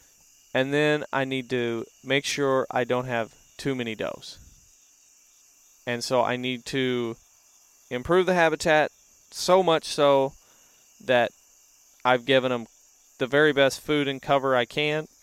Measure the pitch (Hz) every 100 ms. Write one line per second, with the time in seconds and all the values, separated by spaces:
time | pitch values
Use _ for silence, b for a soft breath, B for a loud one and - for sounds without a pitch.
0 | b b b _ _ 127 135 147 151 151
1 | - 135 135 131 123 127 117 117 - _
2 | 131 139 - - 139 131 - 127 123 123
3 | 127 117 107 - _ - 143 127 117 107
4 | - - - - - - _ _ _ _
5 | _ _ _ _ _ _ _ _ - 120
6 | 117 127 117 123 127 123 - 139 127 123
7 | 117 117 _ _ _ _ _ _ _ 123
8 | 123 180 180 180 165 156 170 156 143 -
9 | _ _ _ - - 185 175 160 - -
10 | 143 139 135 - b b b b b _
11 | 101 123 117 - _ _ _ _ _ _
12 | 127 127 120 131 127 120 113 _ _ _
13 | _ - 127 139 151 135 135 - - 151
14 | 139 135 - 139 135 127 120 151 151 156
15 | 156 _